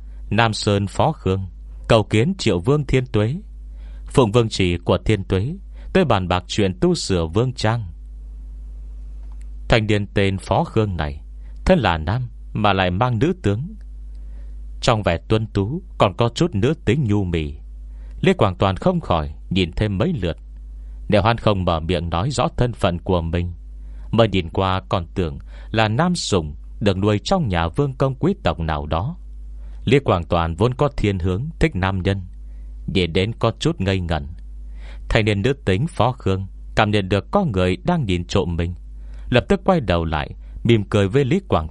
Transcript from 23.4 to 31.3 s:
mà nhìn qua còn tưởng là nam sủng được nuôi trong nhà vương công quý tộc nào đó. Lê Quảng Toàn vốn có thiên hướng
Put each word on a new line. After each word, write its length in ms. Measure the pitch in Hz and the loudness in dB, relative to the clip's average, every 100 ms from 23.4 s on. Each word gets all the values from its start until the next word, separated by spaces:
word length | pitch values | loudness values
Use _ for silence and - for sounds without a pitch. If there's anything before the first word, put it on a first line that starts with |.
| 87 85 - - - - - | -2 -6 -14 -14 -14 -14 0
mà 160 | 107 113 | 4 4
nhìn 220 | 95 82 | 2 0
qua 300 | - 95 92 - | 0 2 0 0
còn 180 | 101 85 | -2 -2
tưởng 240 | - 82 69 - - - | -4 -4 -4 -12 -16 -4
là 180 | 110 110 | 0 2
nam 260 | 113 180 | 2 2
sủng 400 | 175 - 95 78 73 - - | 0 0 0 0 -8 -14 -2
được 180 | 101 92 | 0 2
nuôi 200 | 101 104 | 2 2
trong 240 | - 196 131 | 2 0 2
nhà 200 | 87 85 | 0 0
vương 240 | - 143 | 0 -2
công 220 | 127 135 | 0 -2
quý 200 | 127 - 196 | 0 -2 0
tộc 180 | 87 80 | 0 0
nào 260 | 80 76 76 | -2 -2 -2
đó. 300 | 80 117 175 - - - - - - | -2 -2 -6 -14 -14 -14 -12 -12 -6
Lê 140 | - 139 | 2 4
Quảng 260 | - 92 | 4 0
Toàn 300 | 80 85 82 | 2 0 2
vốn 200 | 82 117 | 2 0
có 140 | 127 147 - | 2 0 2
thiên 220 | 104 98 | 0 2
hướng 300 | 92 | 0